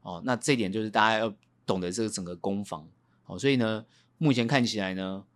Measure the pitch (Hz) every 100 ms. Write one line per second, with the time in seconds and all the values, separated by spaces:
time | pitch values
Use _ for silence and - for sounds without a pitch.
0 | 101 87 123 123 - 131 98 104 110 107
1 | 107 110 113 101 _ _ - 95 90 95
2 | 110 104 87 87 98 98 101 80 73 _
3 | _ _ - 95 135 135 113 110 113 _
4 | _ _ 156 123 117 135 117 110 95 95
5 | 95 95 98